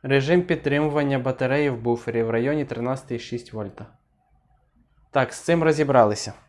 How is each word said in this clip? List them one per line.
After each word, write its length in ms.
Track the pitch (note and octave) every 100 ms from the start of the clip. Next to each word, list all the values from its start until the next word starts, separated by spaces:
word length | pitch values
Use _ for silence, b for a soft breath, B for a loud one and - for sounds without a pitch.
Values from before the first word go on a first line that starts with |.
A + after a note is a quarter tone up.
Режим 400 | C3+ C3+ C3+ F3+
підтримування 760 | F3+ D#3+ C#3+ C#3+ D3+ D3 C#3+ C#3
батареї 520 | B2+ B2+ C3 C#3 D3
в 60 | A#2+
буфері 460 | A#2 A#2 A#2 A#2
в 80 | A2+
районі 340 | A#2 B2 D3+
тринадцять 460 | C#3+ A2+ A#2+ C3 -
і 80 | A#2+
шість 340 | - A#2+ -
вольта. 340 | A2 G2+ - A2+ _ _ _ _ _ _ _ _ _ _ _ _
Так, 220 | C#3 B2+
з 80 | -
цим 220 | - E3
розібралися. 720 | D#3+ D3+ C#3+ C3 G#2+ G#2 - -